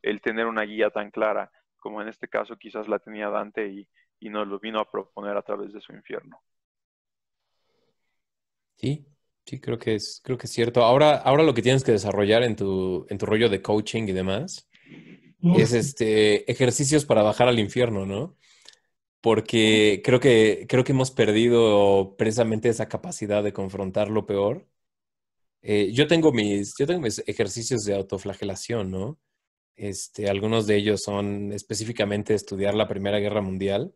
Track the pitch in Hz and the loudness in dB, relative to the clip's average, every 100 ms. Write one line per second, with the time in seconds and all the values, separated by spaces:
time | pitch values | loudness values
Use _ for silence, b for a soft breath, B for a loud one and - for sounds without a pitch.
0 | - 107 - 110 117 113 107 107 107 107 | -4 -4 -6 -4 -4 -4 -8 -2 -2 -2
1 | 104 107 107 101 98 _ _ _ 107 107 | -10 -4 -2 -2 -8 _ _ _ -14 -12
2 | 104 110 - 107 107 113 104 104 107 101 | -14 -14 -8 -8 -8 -14 -14 -12 -6 -6
3 | - 107 104 104 104 107 104 98 98 _ | -6 -10 -6 -6 -8 -8 -10 -10 -20 _
4 | _ _ 107 107 101 98 110 110 104 101 | _ _ -12 -8 -8 -8 -8 -6 -6 -8
5 | 98 - 104 101 - 101 101 104 - 110 | -12 -12 -8 -8 -8 -10 -10 -16 -20 -20
6 | _ 110 _ - _ _ _ _ _ _ | _ -16 _ -20 _ _ _ _ _ _
7 | _ _ _ _ _ _ _ _ _ _ | _ _ _ _ _ _ _ _ _ _
8 | _ _ _ _ _ _ _ _ 127 151 | _ _ _ _ _ _ _ _ -6 -6
9 | _ _ _ _ - 127 - 117 - 110 | _ _ _ _ -16 -12 -8 -6 -2 -4
10 | - - - 123 - - 117 120 117 131 | -4 -14 -8 -8 -6 -2 0 4 6 8
11 | 151 143 127 139 160 120 113 131 135 110 | 6 4 4 4 4 4 2 2 4 2
12 | 98 95 101 110 123 107 98 95 92 90 | 2 0 4 4 2 -2 -2 -2 -2 -4
13 | - 101 98 110 117 95 - 107 107 113 | -6 -8 -2 2 2 0 0 -2 0 -6
14 | 107 92 92 98 180 - _ B B B | -4 -4 -2 -4 -6 -14 _ B B B
15 | B B B _ 170 180 147 120 147 139 | B B B _ 4 4 4 2 -2 -2
16 | 110 107 107 104 - 120 127 - 139 151 | 0 4 4 4 0 0 2 2 2 2
17 | 147 110 107 107 123 120 101 120 120 104 | 4 4 4 4 4 4 0 0 -2 -2
18 | 98 98 160 _ b b b b b _ | -4 -6 -8 _ b b b b b _
19 | _ _ 117 110 107 113 107 107 107 98 | _ _ 2 2 2 2 4 6 4 2
20 | - 127 143 117 110 101 - 123 123 135 | 2 4 6 6 6 2 0 0 2 0
21 | 127 - 107 107 120 120 113 104 101 98 | -2 0 2 4 4 4 4 6 4 4
22 | 95 - 110 110 113 110 120 110 110 - | 0 -2 -2 0 0 0 0 -2 -4 -8
23 | 92 - 104 104 104 101 95 98 95 98 | -10 -10 -4 -2 -2 -6 -8 -6 -6 -2
24 | 104 107 92 101 101 151 _ _ _ _ | -2 -2 -2 -2 0 -2 _ _ _ _
25 | _ _ _ _ _ _ - 104 98 117 | _ _ _ _ _ _ -4 0 0 0
26 | 147 165 160 123 104 101 98 - 143 180 | 2 4 4 2 0 -2 -6 -4 -2 -2
27 | 123 104 110 101 104 107 113 123 104 101 | -4 -6 -8 -4 -4 -4 -6 -6 -2 -4
28 | 98 98 101 95 101 95 - 120 95 92 | -4 -8 -8 -8 -10 -10 -8 -6 -6 -6
29 | 104 156 _ _ _ _ _ _ 101 92 | -8 -12 _ _ _ _ _ _ -12 -10
30 | - - 101 98 107 113 107 104 104 101 | -12 -6 -4 -2 0 0 2 0 2 -2
31 | - 101 101 101 101 104 - 104 110 - | -4 -4 -4 -6 -8 -10 -8 -8 -8 -4
32 | 104 104 104 107 - 98 98 107 104 101 | -2 -2 0 -2 -2 -4 -2 0 -2 -2
33 | 98 104 104 104 196 190 196 104 170 | -2 -2 -2 -4 -4 -4 -2 -2 -6